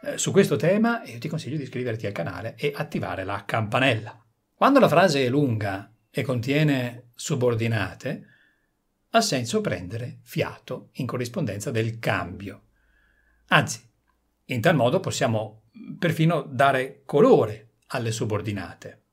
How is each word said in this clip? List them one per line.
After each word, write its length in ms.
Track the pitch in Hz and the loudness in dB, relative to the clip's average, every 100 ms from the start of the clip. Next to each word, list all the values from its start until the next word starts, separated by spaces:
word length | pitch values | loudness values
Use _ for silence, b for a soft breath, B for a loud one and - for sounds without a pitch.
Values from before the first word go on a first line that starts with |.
eh, 160 | - - | -8 -4
su 120 | - | 2
questo 260 | 127 190 147 | 4 4 2
tema, 460 | 156 208 226 233 | 2 4 2 0
io 140 | - 117 | -8 -10
ti 100 | 156 | -8
consiglio 280 | 160 120 151 | -8 -6 -8
di 60 | |
iscriverti 440 | 131 123 123 110 101 | -8 -6 -6 -4 -6
al 60 | |
canale 420 | 98 - - 110 - | -6 -8 -8 -12 -4
e 160 | 147 | -6
attivare 500 | - 156 - 92 90 | -4 -6 -6 -6 -6
la 200 | 95 101 | -6 -8
campanella. 800 | - 117 107 127 135 110 110 - _ _ _ | -4 -2 0 2 2 0 -4 -18 _ _ _
Quando 240 | _ 233 277 | _ 4 6
la 100 | 185 | 6
frase 360 | 151 185 139 | 6 6 4
è 40 | 127 | 2
lunga 640 | 139 139 110 101 95 101 _ _ | 2 2 0 -2 -4 -10 _ _
e 120 | - | -6
contiene 880 | 120 123 113 143 156 135 123 120 - | -2 -2 0 2 2 2 -2 -8 -20
subordinate, 1120 | - - 135 123 113 113 113 92 - 127 175 b b b b b _ _ _ _ | -14 -6 0 2 2 0 0 -2 -6 -8 -8 b b b b b _ _ _ _
ha 100 | 170 | 0
senso 400 | - 135 120 220 | 2 -2 -2 -2
prendere 600 | 208 90 92 110 120 - | -2 -6 -6 -10 -10 -14
fiato 680 | - 160 110 - - 120 - | -8 -4 -4 -6 -12 -12 -12
in 140 | - 127 | -8 -6
corrispondenza 640 | 127 120 208 123 98 143 | -4 -6 -4 -6 -6 -4
del 280 | 113 117 117 | -2 -2 -4
cambio. 640 | - 101 90 92 101 - _ _ _ _ _ _ _ _ _ | -4 -2 -4 -10 -14 -16 _ _ _ _ _ _ _ _ _
Anzi, 400 | 170 123 - _ _ _ _ _ _ - | 4 4 -6 _ _ _ _ _ _ -6
in 140 | 127 | 0
tal 140 | 165 | 4
modo 260 | 156 120 175 | 4 4 2
possiamo 640 | - - 131 113 110 - _ - - 147 | -2 -2 0 0 -4 -12 _ -20 -18 -4
perfino 440 | 175 156 160 165 | -2 2 2 2
dare 600 | - 127 139 131 131 - | -4 2 4 4 -2 -10
colore 680 | - 143 262 180 107 - - _ _ | -2 4 6 6 4 -4 -16 _ _
alle 240 | 135 113 | -4 -4
subordinate. 880 | 113 117 104 107 101 85 - - - _ | -4 -2 -2 -4 -6 -8 -14 -18 -20 _